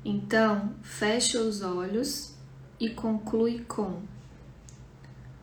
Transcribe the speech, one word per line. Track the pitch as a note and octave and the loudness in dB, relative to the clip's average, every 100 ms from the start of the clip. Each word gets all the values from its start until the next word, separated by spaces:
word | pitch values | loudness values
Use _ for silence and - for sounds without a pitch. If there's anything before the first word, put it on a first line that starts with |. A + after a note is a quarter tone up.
Então, | - G3+ G3+ A3+ A3 G3+ G3+ - | 0 -2 4 6 6 6 0 -4
fecha | - - G#3+ A#3 B3 A#3+ | -12 0 2 4 4 4
os | A3+ G3+ | 2 0
olhos | F#3+ F3+ F#3 G#3 C#4 - - - - - - - | 0 0 0 0 0 -2 -8 -14 -18 -18 -18 -4
e | A3+ | -2
conclui | - A3+ A3 G#3+ A3+ A#3 A#3 | 0 0 0 2 4 4 2
com: | A#3 - G3 F3 G#3 - - - - - - - - - - - - - | -4 -2 -2 -2 -8 -12 -16 -18 -18 -18 -18 -18 -18 -18 -18 -16 -16 -18